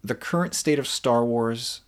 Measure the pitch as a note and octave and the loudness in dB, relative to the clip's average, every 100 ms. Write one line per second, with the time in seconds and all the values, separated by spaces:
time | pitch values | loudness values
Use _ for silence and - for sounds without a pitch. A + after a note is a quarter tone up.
0 | G2+ A#2+ - E3+ F3 - - D3 B2+ - | -6 -6 -2 0 0 -2 0 0 0 -2
1 | C3 A#2 A#2+ A#2 A2+ A#2 B2 - | 2 4 4 2 0 -2 -6 -10